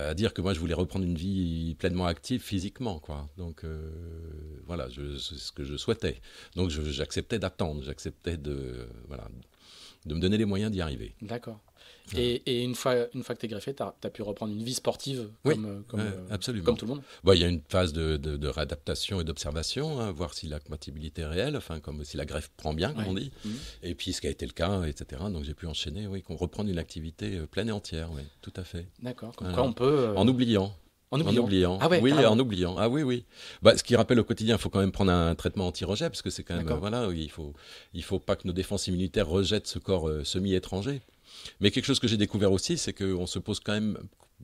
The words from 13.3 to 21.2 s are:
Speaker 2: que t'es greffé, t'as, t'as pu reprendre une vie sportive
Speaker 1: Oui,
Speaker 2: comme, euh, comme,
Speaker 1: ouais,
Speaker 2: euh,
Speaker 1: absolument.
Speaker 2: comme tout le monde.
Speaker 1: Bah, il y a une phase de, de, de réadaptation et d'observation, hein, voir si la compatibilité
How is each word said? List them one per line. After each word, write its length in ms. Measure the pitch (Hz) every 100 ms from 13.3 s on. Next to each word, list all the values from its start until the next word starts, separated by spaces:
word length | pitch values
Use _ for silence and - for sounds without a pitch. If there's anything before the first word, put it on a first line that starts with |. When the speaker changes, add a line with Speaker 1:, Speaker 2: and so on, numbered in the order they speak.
| 117
Speaker 2:
que 60 |
t'es 60 | 113
greffé, 240 | 107 139
t'as, 200 | 139 98 -
t'as 100 | 104
pu 120 | -
reprendre 320 | 104 101 110
une 100 | 104
vie 100 | 117
sportive 540 | 127 127 - 139 131 107 110
Speaker 1:
Oui, 120 | 131 110
Speaker 2:
comme, 100 | 107
euh, 140 | 101 104
comme, 120 | 107
Speaker 1:
ouais, 60 | 107
Speaker 2:
euh, 220 | 92 92
Speaker 1:
absolument. 320 | 104 - 113
Speaker 2:
comme 140 | 82 -
tout 80 | 110
le 80 |
monde. 80 | 143 135 -
Speaker 1:
Bah, 120 | 90 92
il 60 |
y 20 |
a 40 | 85
une 140 | 85 -
phase 240 | 95 90
de, 240 | 76 78 76
de, 220 | 76 71
de 100 | 73
réadaptation 720 | 78 73 76 - 78 - 95
et 60 | 80
d'observation, 760 | 78 76 78 78 123 156 143
hein, 120 | 110
voir 220 | 78 82
si 140 | - 76
la 120 | 76
compatibilité 640 | - 76 - 73 78 -